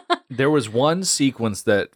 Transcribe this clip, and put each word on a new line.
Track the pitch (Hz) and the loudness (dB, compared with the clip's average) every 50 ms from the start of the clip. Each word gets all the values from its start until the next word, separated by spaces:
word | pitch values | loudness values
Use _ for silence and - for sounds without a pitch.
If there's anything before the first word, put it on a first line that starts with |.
| - - 339 339 _ - | -2 -2 -4 -4 _ -10
There | 135 113 135 143 | -4 -2 0 2
was | 156 147 117 107 | 2 0 0 -2
one | 104 120 131 151 165 180 190 | -2 0 2 2 2 0 -2
sequence | 170 - - 143 135 127 - 113 110 101 - - | -2 -2 0 0 0 0 0 -4 -4 -4 -4 0
that | - 104 98 90 - _ | 2 2 2 2 -2 _